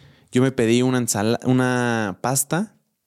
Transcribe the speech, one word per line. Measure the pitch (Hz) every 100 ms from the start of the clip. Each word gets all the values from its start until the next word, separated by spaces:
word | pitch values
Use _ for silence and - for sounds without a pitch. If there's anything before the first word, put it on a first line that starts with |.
| - _ _
Yo | 123
me | 131
pedí | 131 113 120
una | 127 127
ensala-, | 117 107 107 120 -
una | 127 127 127 120 117 107 90
pasta | 120 135 135 160 214 _ _ _